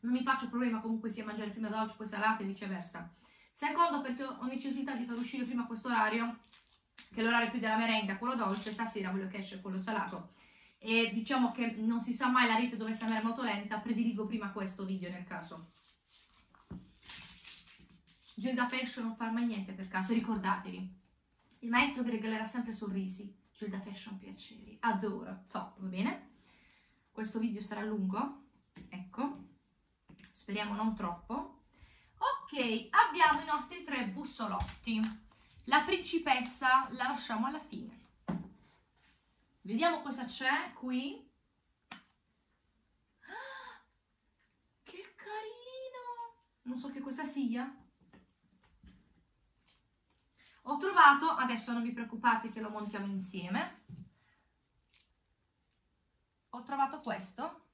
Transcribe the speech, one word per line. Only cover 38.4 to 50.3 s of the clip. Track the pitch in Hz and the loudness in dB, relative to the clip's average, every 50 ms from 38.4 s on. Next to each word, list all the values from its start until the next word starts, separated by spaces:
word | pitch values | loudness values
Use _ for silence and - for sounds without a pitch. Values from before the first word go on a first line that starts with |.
| - - - - - - _ _ _ _ _ _ _ - _ _ _ _ _ _ _ _ _ _ | -4 -8 -16 -20 -20 -20 _ _ _ _ _ _ _ -20 _ _ _ _ _ _ _ _ _ _
Vediamo | _ 185 214 226 320 349 339 311 | _ -2 0 4 4 4 4 4
cosa | - 285 240 240 247 | -2 -4 -4 -4 -6
c'è | 247 - - 262 262 285 311 403 - - | -6 -6 0 2 4 4 4 2 -4 -10
qui. | - - 254 254 254 262 277 415 - - - _ _ _ _ _ _ _ _ _ _ _ _ - - - _ _ _ _ _ _ _ _ _ _ _ _ _ _ _ _ _ _ _ _ _ _ _ - - 392 453 523 539 539 539 523 - - - _ _ _ _ _ _ _ _ _ _ _ _ _ _ _ _ _ _ _ _ | -8 -4 -2 0 0 0 -2 -6 -8 -14 -20 _ _ _ _ _ _ _ _ _ _ _ _ -18 -18 -18 _ _ _ _ _ _ _ _ _ _ _ _ _ _ _ _ _ _ _ _ _ _ _ -18 -14 -12 -12 -10 -10 -12 -12 -12 -14 -16 -18 _ _ _ _ _ _ _ _ _ _ _ _ _ _ _ _ _ _ _ _
Che | _ - - 349 415 415 - | _ -18 -14 -14 -14 -16 -16
carino! | - - 415 427 427 440 427 466 480 494 508 523 523 523 523 508 508 494 480 480 480 466 466 466 _ _ _ _ _ _ | -16 -10 -6 -6 -6 -6 -6 -12 -12 -16 -14 -12 -10 -10 -10 -10 -10 -8 -8 -8 -8 -8 -10 -12 _ _ _ _ _ _
Non | 247 247 - | -8 -6 -6
so | 277 277 | -6 -8
che | - 285 | -8 -8
cosa | - - - - 311 | -8 -8 -6 -6 -6
sia. | - - 277 262 233 226 247 254 277 - - - - _ _ - _ - - - _ _ _ _ _ _ _ _ _ _ _ - - - - _ _ _ _ _ _ _ _ _ _ _ _ _ - - _ _ _ _ _ _ _ _ _ _ _ | -4 -2 -2 0 0 0 -2 -4 -4 -8 -14 -20 -20 _ _ -20 _ -20 -20 -20 _ _ _ _ _ _ _ _ _ _ _ -20 -20 -20 -20 _ _ _ _ _ _ _ _ _ _ _ _ _ -20 -20 _ _ _ _ _ _ _ _ _ _ _